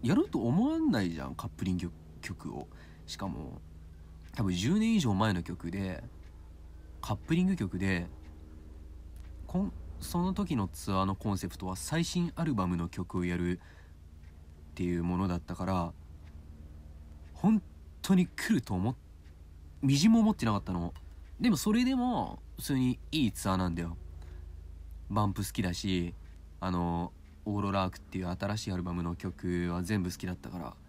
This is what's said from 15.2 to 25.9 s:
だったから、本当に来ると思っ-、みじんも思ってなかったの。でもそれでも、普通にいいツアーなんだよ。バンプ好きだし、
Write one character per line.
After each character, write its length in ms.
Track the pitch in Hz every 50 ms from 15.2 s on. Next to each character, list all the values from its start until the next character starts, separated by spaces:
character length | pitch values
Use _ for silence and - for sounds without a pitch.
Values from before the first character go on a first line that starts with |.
| 98 90
だ 80 | 90 82
っ 20 |
た 160 | - - 87
か 100 | - 92
ら、 280 | 92 95 90 85 85 - - - - - - - - - - - - - - - - - - - - - - - - - - - - -
本 300 | - - 208 220 214 - - - - - - - - -
当 100 | - 196
に 140 | 180 175 -
来 260 | - - - - 226
る 80 | 139
と 140 | - - 98
思 160 | 92 98 123
っ-、 40 | 123 - - - - - - - - - - - - - - - - -
み 160 | - 135 139 143
じ 100 | 170 226
ん 40 |
も 80 | 226 226
思 140 | 208 220 208
っ 20 |
て 100 | - 117
な 60 | 113
か 60 | 104 98
っ 40 | -
た 80 | -
の。 220 | 92 87 85 85 - - - - - - - - - -
で 100 | 214 247
も 80 | 185 127
そ 140 | - 214
れ 120 | 214 240 254
で 120 | 262 269
も、 480 | 247 240 254 233 139 95 - - - - - - -
普 60 | -
通 140 | - 139 131
に 220 | 127 127 120 - - -
い 160 | - 160 135 101
い 40 |
ツ 180 | - - - 101
ア 40 | 92
ー 20 | 92
な 120 | 92 87
ん 60 | 82
だ 60 | 85
よ。 160 | 85 85 82 - - - - - - - - - - - - - - - - - - - - - - -
バ 160 | 101 107 104
ン 80 | 101 95
プ 120 | 110 95
好 60 | -
き 100 | - -
だ 120 | 95 90 87
し、 400 | - - 98